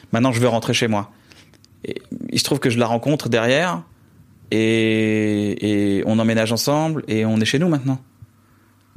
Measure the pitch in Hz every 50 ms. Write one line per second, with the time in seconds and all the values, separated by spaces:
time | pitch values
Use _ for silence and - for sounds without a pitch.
0 | - - - 113 120 131 120 113 120 123 117 117 - - 120 - - 117 110 104
1 | 101 - - - _ - - - - - - - _ _ - - - - - -
2 | - - - - - - - - - - 156 135 - 135 117 117 120 113 117 120
3 | 117 139 151 143 - 131 120 117 113 117 127 143 170 185 170 170 165 - - _
4 | _ _ - - - - - - - - - 107 110 110 113 113 110 110 110 110
5 | 110 110 107 107 107 107 104 104 104 104 95 - - 104 107 101 101 101 98 98
6 | - - 110 113 113 113 113 113 110 110 117 113 - - 143 151 156 160 160 147
7 | - - 104 110 110 110 110 110 110 107 - 139 170 180 160 143 123 135 135 135
8 | - - _ _ - - _ _ _ _ _ _ _ _ _ _ _ _ -